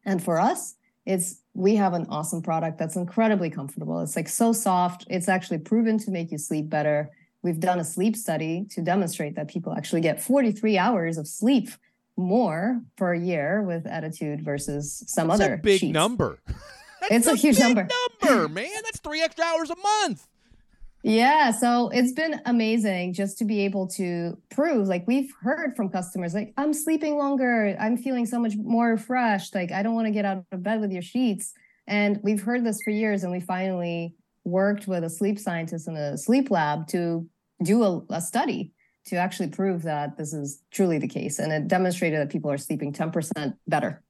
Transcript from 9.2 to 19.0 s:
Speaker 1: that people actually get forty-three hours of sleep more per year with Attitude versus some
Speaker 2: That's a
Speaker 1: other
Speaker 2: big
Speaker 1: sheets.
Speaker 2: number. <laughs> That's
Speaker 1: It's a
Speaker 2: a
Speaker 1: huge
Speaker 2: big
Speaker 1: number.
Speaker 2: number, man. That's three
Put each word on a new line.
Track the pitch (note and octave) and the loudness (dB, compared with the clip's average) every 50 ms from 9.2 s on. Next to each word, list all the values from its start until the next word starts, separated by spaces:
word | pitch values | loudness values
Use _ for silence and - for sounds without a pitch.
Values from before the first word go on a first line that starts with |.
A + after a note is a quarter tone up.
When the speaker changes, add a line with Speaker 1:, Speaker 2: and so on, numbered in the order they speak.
| D#3 D3 - | -6 -6 -4
Speaker 1:
that | - D3+ | -6 -8
people | D3 - F3 E3+ E3 D3+ | -6 -6 -6 -6 -4 -6
actually | - D3 - - E3 | -6 -4 -2 0 2
get | E3 D#3+ D3 - | 2 2 0 -2
forty-three | - - B3+ C#4+ C4 A3+ G#3 - - A3 G#3 | 0 2 4 4 4 4 2 2 0 2 2
hours | F#3 F3+ A3+ B3 F#3+ E3 E3 E3 | 4 4 2 2 2 0 -2 -2
of | D#3+ D3+ | -4 -6
sleep | - - - G#3 B3 C#4 A#3+ G3+ - - _ _ _ _ _ _ _ _ | -8 -6 0 2 4 4 4 2 0 -10 _ _ _ _ _ _ _ _
more | - F#3 F3+ G3 B3 A#3+ F#3 D#3 E3 F#3 A#3 B3+ A#3 - - _ | -4 0 2 2 2 2 2 0 0 -2 -2 -2 -2 -6 -10 _
per | - F#3+ F3 F3 | -2 0 0 0
year | E3+ F3 F#3 F3 D3+ C#3 D3+ F#3+ G#3+ G#3 | 0 0 0 0 0 0 0 0 0 0
with | F#3 E3+ E3 D3+ | -2 -4 -4 -6
Attitude | - - E3 D#3 D#3+ E3 - D#3+ D3+ D3 D3 | -6 -6 -6 -6 -8 -6 -6 -4 -4 -4 -4
versus | D#3 D3+ C#3+ C#3+ C#3+ - C#3+ C#3+ D3 D3 - - - | -4 -4 -4 -4 -4 -4 -6 -6 -6 -8 -10 -12 -10
some | - - - D#3+ E3 | -4 -2 0 2 2
Speaker 2:
That's | F3+ G#3 | 4 4
a | F#3+ | 4
Speaker 1:
other | C#3 - | 2 0
Speaker 2:
big | E3+ D#3 G#3 F#3+ F#3+ | 0 2 4 4 4
Speaker 1:
sheets. | F#3 D3 D#3 | 2 2 2
Speaker 2:
number. | D#3 E3 G#3+ B3 G3+ D#3 G#2 C2+ - _ | 2 2 2 2 0 0 -2 -2 -8 _
<laughs> | - - - - - - - - - - - | -10 -10 -10 -10 -20 -20 -20 -20 -20 -10 -8
That's | F4+ G#4 | 0 4
Speaker 1:
It's | - A#3+ A#3 | 4 4 6
a | E4 | 4
Speaker 2:
a | D4+ | 4
Speaker 1:
huge | - - D4+ A#3+ | 6 6 6 8
Speaker 2:
big | - C4+ | 8 8
Speaker 1:
number. | A#3+ B3+ G#3+ F#3 E3+ - - B4 A#4+ - _ | 6 6 2 2 0 0 0 0 -2 -2 _
Speaker 2:
number, | - E4 C4 G#3 E3 D3 | 4 4 6 6 4 0
man. | D#3 F#3 A#3+ F4 G4+ A4 A4 | -2 -6 -8 -6 -8 -8 -8
That's | A4+ G#4+ | -8 -10
three | - | -10